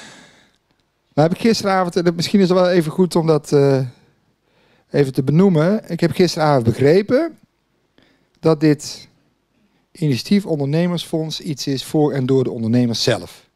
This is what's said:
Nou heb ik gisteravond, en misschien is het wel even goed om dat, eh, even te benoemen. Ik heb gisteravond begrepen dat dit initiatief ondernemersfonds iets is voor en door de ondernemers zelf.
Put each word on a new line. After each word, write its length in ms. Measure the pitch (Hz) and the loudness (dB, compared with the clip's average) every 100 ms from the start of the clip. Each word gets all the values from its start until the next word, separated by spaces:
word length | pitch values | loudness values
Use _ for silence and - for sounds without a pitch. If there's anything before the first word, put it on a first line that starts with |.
| - - - _ _ _ _ _ _ _ _ | -20 -20 -20 _ _ _ _ _ _ _ _
Nou 140 | - 160 | 0 0
heb 40 | 180 | 0
ik 20 | |
gisteravond, 560 | 233 220 202 190 175 180 | -2 0 -2 -2 -2 0
en 180 | 175 | -2
misschien 260 | 170 - 202 | -2 0 2
is 80 | 175 | 2
het 100 | 185 | 4
wel 120 | 180 | 4
even 220 | 185 156 | 2 0
goed 240 | 185 180 175 | 0 0 2
om 100 | 160 | 2
dat, 260 | 151 - | 0 2
eh, 280 | 147 139 135 127 _ _ _ _ _ _ _ _ _ _ | 2 4 2 -2 _ _ _ _ _ _ _ _ _ _
even 220 | 143 135 | -2 0
te 100 | 139 | -2
benoemen. 680 | 135 156 196 156 165 220 - | 0 2 4 2 0 -2 -6
Ik 100 | 170 | -4
heb 120 | 170 | -4
gisteravond 520 | 165 175 165 156 139 | 0 0 2 0 2
begrepen 760 | 117 127 135 185 208 262 330 - _ _ _ _ _ _ _ _ _ _ | 0 0 2 2 2 0 -2 -8 _ _ _ _ _ _ _ _ _ _
dat 200 | 160 156 | 0 2
dit 480 | 156 147 - - - _ _ _ _ _ _ _ _ | 2 0 -4 -16 -20 _ _ _ _ _ _ _ _
initiatief 540 | - 151 117 - 202 196 | -6 -2 -2 0 0 0
ondernemersfonds 960 | 151 139 160 175 170 - 160 156 - | -4 -2 0 -2 -4 -6 -6 -6 -8
iets 260 | 170 139 143 | -10 -8 -6
is 180 | 131 | -6
voor 280 | - 156 147 | -4 0 0
en 140 | 135 127 | 0 0
door 180 | 135 | 0
de 60 | 123 | 0
ondernemers 520 | 117 113 123 120 107 | -4 0 0 0 0
zelf. 460 | - 98 87 - _ | -2 -2 -6 -20 _